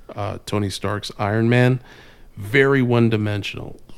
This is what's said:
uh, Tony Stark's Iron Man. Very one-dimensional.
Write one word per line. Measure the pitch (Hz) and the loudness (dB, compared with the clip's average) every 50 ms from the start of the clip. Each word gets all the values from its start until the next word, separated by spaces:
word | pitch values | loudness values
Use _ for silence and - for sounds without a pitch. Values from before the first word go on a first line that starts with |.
| - - - | -20 -14 -10
uh, | - 101 98 92 92 - | -8 -8 -6 -8 -10 -8
Tony | - 101 104 104 95 | -4 -4 -2 -2 -4
Stark's | - - - 98 104 101 - - - - | -4 -6 -6 -4 -4 -6 -8 -10 -8 -4
Iron | 107 101 107 113 113 113 | -2 -2 0 2 2 4
Man. | 123 123 123 127 127 123 - - - - - - - - - - - | 4 4 4 4 2 0 -4 -12 -20 -20 -20 -20 -20 -20 -20 -20 -16
Very | - 101 107 131 139 135 135 139 135 123 | -14 -8 0 2 4 4 4 4 2 2
one-dimensional. | 120 120 120 117 110 110 104 107 104 104 101 - - - - - - - - - - - | 2 4 4 4 4 2 0 0 -2 -2 -4 -6 -8 -10 -12 -12 -12 -14 -16 -18 -20 -12